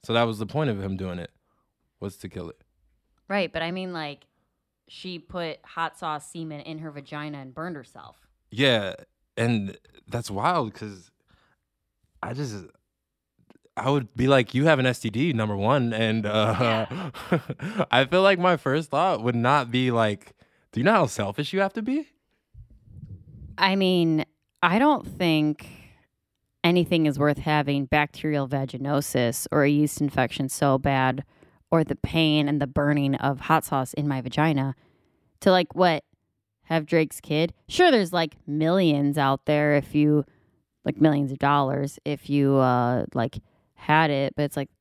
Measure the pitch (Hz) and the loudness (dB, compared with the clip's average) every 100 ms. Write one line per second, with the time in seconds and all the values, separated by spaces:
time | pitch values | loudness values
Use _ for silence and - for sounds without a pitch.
0 | - 113 117 107 107 143 156 101 98 95 | 0 0 0 -2 -6 -2 -2 -4 -6 -6
1 | 95 87 85 _ _ _ _ _ _ _ | -6 -8 -12 _ _ _ _ _ _ _
2 | 101 - 95 92 85 - _ _ _ _ | -14 -12 -14 -12 -14 -16 _ _ _ _
3 | _ _ _ 202 170 160 165 185 185 175 | _ _ _ -6 -4 -6 -6 -8 -8 -10
4 | 151 139 _ _ _ _ _ _ _ - | -10 -14 _ _ _ _ _ _ _ -16
5 | 190 175 - 180 165 151 - - 165 - | -14 -14 -12 -10 -8 -10 -14 -8 -8 -6
6 | 165 151 - 170 160 147 - 156 160 147 | -8 -8 -10 -12 -12 -12 -12 -12 -12 -16
7 | 139 151 151 143 131 127 170 156 123 - | -14 -12 -10 -12 -14 -12 -12 -12 -16 -20
8 | 67 _ _ _ _ 107 135 117 98 - | -20 _ _ _ _ 0 2 2 0 -10
9 | - _ _ - 117 113 98 98 _ - | -18 _ _ -2 0 0 -2 -10 _ -20
10 | - 120 113 101 135 175 117 - 107 98 | -10 -8 -6 -4 -2 0 -4 -8 -14 -14
11 | 85 _ _ _ _ _ _ _ _ _ | -20 _ _ _ _ _ _ _ _ _
12 | _ _ - 127 143 107 82 _ _ _ | _ _ -10 -8 -8 -10 -16 _ _ _
13 | _ _ _ _ _ _ _ - 113 143 | _ _ _ _ _ _ _ -6 -2 -2
14 | 123 - 127 135 120 127 156 147 127 120 | -4 -2 4 4 4 2 2 4 2 0
15 | 113 107 165 120 107 101 104 143 120 110 | -4 -2 -2 0 -2 -2 0 2 0 0
16 | 113 110 104 107 110 107 120 110 110 147 | 0 0 0 0 0 0 0 0 -4 -8
17 | 175 - - 165 - - 165 220 - 123 | -10 -12 -4 -4 -4 -12 -8 -6 2 2
18 | 135 180 196 185 175 170 - 143 156 143 | 4 4 4 4 2 2 0 -2 -2 0
19 | 185 139 117 117 120 147 147 123 127 117 | 0 0 0 0 2 2 2 0 0 2
20 | 110 104 - _ _ _ _ - 147 220 | 2 0 -10 _ _ _ _ -2 2 2
21 | 139 - 101 104 147 190 196 226 220 277 | 2 0 -4 -4 -4 -2 -2 -2 -4 -4
22 | 302 _ _ _ _ - - - _ - | -6 _ _ _ _ -20 -20 -20 _ -20
23 | - - - - - - 190 196 185 180 | -18 -18 -20 -20 -18 -2 0 2 2 2
24 | 165 156 - _ _ _ 175 196 285 285 | 2 0 -2 _ _ _ 0 4 4 2
25 | - - 175 156 151 151 - - - _ | -2 -4 0 2 0 -2 -10 -20 -20 _
26 | _ _ _ _ _ _ 170 180 170 170 | _ _ _ _ _ _ 2 2 2 2
27 | 156 135 147 143 - 151 143 143 135 151 | 2 2 0 0 0 0 0 -2 0 0
28 | 147 - 156 147 135 139 135 123 139 143 | 0 -4 -4 -2 -2 -4 -4 -6 -2 -2
29 | 139 127 120 117 - 151 143 147 147 - | 0 0 0 -2 -2 0 2 2 0 0
30 | 147 139 123 - 135 - 143 135 135 135 | -2 0 -2 -2 -8 -2 0 2 2 2
31 | 131 131 - _ _ _ _ 165 156 135 | 0 -2 -10 _ _ _ _ 0 0 -4
32 | - 165 160 151 143 147 139 139 147 147 | -4 0 2 2 0 0 -2 0 0 2
33 | 139 135 139 135 - 160 - 139 127 - | 0 0 -2 -4 0 0 2 -4 -4 -4
34 | 147 135 123 135 160 143 135 127 _ _ | -4 -4 -4 0 2 2 -2 -6 _ _
35 | _ _ _ _ - 185 - - 180 160 | _ _ _ _ 4 4 2 2 2 2
36 | _ _ _ _ _ _ _ 165 151 165 | _ _ _ _ _ _ _ -2 2 0
37 | 156 - - 151 170 - - - 359 240 | 0 -4 -4 -2 -2 -4 -10 4 6 6
38 | 175 175 160 - - 147 156 185 175 143 | 2 0 -2 -6 -6 0 2 4 4 4
39 | 143 143 139 135 - 151 147 147 - 151 | 2 2 2 2 0 0 4 2 2 2
40 | 151 151 - _ _ _ _ _ - - | 4 4 0 _ _ _ _ _ -6 2
41 | 156 143 139 135 139 143 135 139 139 - | 4 4 -2 0 2 2 2 -2 -4 -6
42 | - 143 - 143 139 139 127 123 120 123 | -6 -6 -2 2 4 4 4 4 2 0
43 | - 131 117 - _ _ _ _ - 156 | -2 -2 -4 -6 _ _ _ _ 2 2
44 | 160 139 139 - 147 - 135 _ | 4 0 -2 -2 -4 -4 -8 _